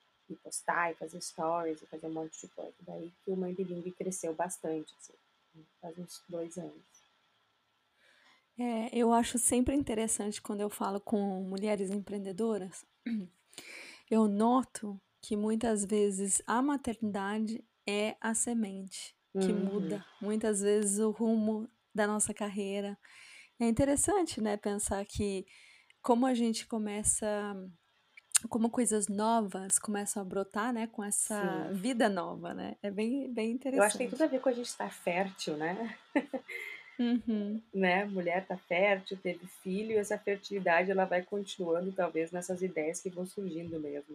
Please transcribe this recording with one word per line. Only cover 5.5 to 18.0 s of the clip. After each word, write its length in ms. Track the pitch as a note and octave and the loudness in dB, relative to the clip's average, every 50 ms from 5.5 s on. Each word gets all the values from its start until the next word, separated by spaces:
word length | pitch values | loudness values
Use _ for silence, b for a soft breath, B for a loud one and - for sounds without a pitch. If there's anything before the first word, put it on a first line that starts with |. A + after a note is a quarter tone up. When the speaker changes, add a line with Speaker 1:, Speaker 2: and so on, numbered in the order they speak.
| _ D#3+ D#3 _ _ _ | _ -20 -20 _ _ _
Speaker 1:
faz 160 | F3+ E3+ E3 | -14 -14 -12
uns 260 | F3+ F3 - - - _ - | -12 -12 -12 -14 -18 _ -8
dois 280 | F3 E3+ E3+ E3+ - | -6 -6 -6 -6 -8
anos. 260 | F3+ D#3+ D3+ D3+ - - _ _ _ _ _ _ _ _ _ _ _ _ _ _ _ _ _ _ _ _ _ b b b b b b b b b b b _ - | -10 -10 -10 -12 -16 -20 _ _ _ _ _ _ _ _ _ _ _ _ _ _ _ _ _ _ _ _ _ b b b b b b b b b b b _ -6
Speaker 2:
É, 320 | A#3 B3 A#3+ A3+ A3 A3 - - | -4 -2 0 0 -2 -2 0 2
eu 160 | A#3 A#3 A3+ A#3 | 4 6 6 6
acho 240 | A#3 A#3+ - - | 6 4 4 0
sempre 380 | A#3 - - B3 B3 B3+ - C4+ | 2 2 4 4 4 4 4 2
interessante 680 | D4 C#4 - A3+ G#3+ A3+ A3 - - G3+ G#3 G#3 - | 2 2 2 0 0 2 0 0 0 0 -4 -4 -4
quando 200 | - - G#3 G3+ | -6 -6 -2 -2
eu 80 | G#3 G#3 | -2 -2
falo 300 | - - G#3 G3 G3 G3+ | -2 -2 -2 -2 -2 -2
com 420 | - - A3 G3+ G3+ G3+ F#3+ F#3 F#3+ | 0 0 2 2 2 2 0 -2 -4
mulheres 460 | F#3 F#3+ G3 G#3 G#3+ G#3 G3 G3 F#3 | -4 -4 -2 0 0 0 0 0 -2
empreendedoras, 960 | G#3 G#3 F3+ - G3+ G3+ F#3+ G3 F3+ G3 A3+ A3+ G#3+ F#3+ F#3 E3+ - - - _ _ _ - | -2 -4 -4 -4 -6 -6 -6 -6 -2 0 0 0 0 -2 -4 -6 -12 -16 -20 _ _ _ -6
<clears throat> 1040 | A#3 A3+ G#3 F3+ F3 _ _ _ _ - - - - - - - - - - _ - | -4 -4 -4 -4 -6 _ _ _ _ -20 -20 -18 -16 -16 -16 -16 -18 -20 -18 _ 2
eu 160 | A3 A3 A3 | 4 6 6
noto 720 | G#3 G3+ G3+ A3+ A#3+ B3 C4 A#3+ - - - G#3+ G#3 G3 F#3+ _ _ _ _ | 6 4 4 4 6 6 4 2 0 -6 -10 -8 -8 -10 -12 _ _ _ _
que 140 | - - G#3+ | -6 -4 -2
muitas 480 | G#3 G#3 A3 A3 A3 A#3+ A#3 G#3+ G3+ G3+ | 0 2 2 2 2 2 2 2 2 2
vezes 560 | F#3+ G#3+ G#3 G3+ G3+ F#3+ F#3+ G3+ G3 - - - | 2 4 4 4 4 2 0 0 0 0 0 2
a 140 | - G#3+ B3 | 2 2 2
maternidade 1040 | C4+ D4 C#4+ C#4 - A#3+ G#3+ - A3 G#3 G3 G3+ G3 G3 G#3+ G#3+ A3 G#3 A3+ - - _ _ _ - | 4 2 0 0 -2 -4 -4 -2 -4 -2 -2 -2 -2 -2 0 0 -2 -2 -2 -6 -8 _ _ _ -4
é 280 | G3+ G#3 G#3 | -2 0 0